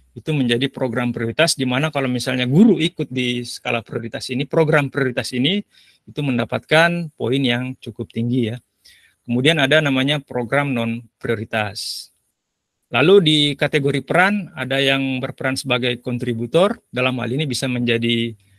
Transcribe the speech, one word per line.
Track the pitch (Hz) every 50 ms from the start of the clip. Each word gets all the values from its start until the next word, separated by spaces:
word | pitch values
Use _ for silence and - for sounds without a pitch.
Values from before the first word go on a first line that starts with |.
| _ _ _
Itu | 120 - -
menjadi | 156 147 131 117 117 120 135 143
program | - - 131 123 110 127 123 123
prioritas | 117 117 117 113 110 - 160 165 - -
di | 131
mana | 127 123 131 151 160
kalau | - 143 135
misalnya | 127 127 123 120 135 127 127 127
guru | 123 135 165 226 262 185 147
ikut | 156 175 - - 151 -
di | 127 127 127 123 123 120 120
skala | 120 - - - 127 120 117 113
prioritas | - - 120 113 113 - 123 - -
ini, | 127 123 143
program | - - 165 160 147 160 151 143 135 -
prioritas | 143 135 127 120 127 120 - 131
ini, | 123 127 156 190 208 - - _ _ _ _ _ _ _
itu | - - -
mendapatkan | 147 139 127 120 117 - - 117 - _ 156 156 165 170 170 175 170 151 -
poin | _ 120 113 131 139 139
yang | 123 120 123 127 127 127 -
cukup | - 120 110 - 113 - -
tinggi | 117 117 120 123 127 117 107 117
ya. | 120 - _ _ _ _ - - _ _ _ _ _ _
Kemudian | - 120 123 131 151 165
ada | 156 139 131 147 156
namanya | 156 143 135 131 131 139 147 143
program | - - 127 127 120 110 139 143 143 139 131
non | 120 117 113 113 120 120 - _
prioritas. | _ - 120 117 104 110 - - 110 107 104 98 - - - - - - - _ _ _ _ _ _ _ _ _ _ _ _ _ _ _ _ -
Lalu | 117 135 170 196 208 170
di | 151 156 151 147 147 135
kategori | - 151 143 - 151 139 139 139 139 -
peran, | - - 165 185 196 208 208 180 147 -
ada | 143 131 127 131
yang | 139 139 135 135 139 135 135 131 127 131
berperan | - - - - 131 135
sebagai | 135 - 131 131 123 123 123 123 120 -
kontributor, | 131 123 120 123 120 117 113 120 117 - 165 185 208 233 - _ _ -
dalam | 123 127 131 127
hal | 123 117 113 123
ini | 143 160 147
bisa | 120 - 139
menjadi, | 131 123 123 120 117 117 117 117 117 117 117 117 117 113 - _ _ _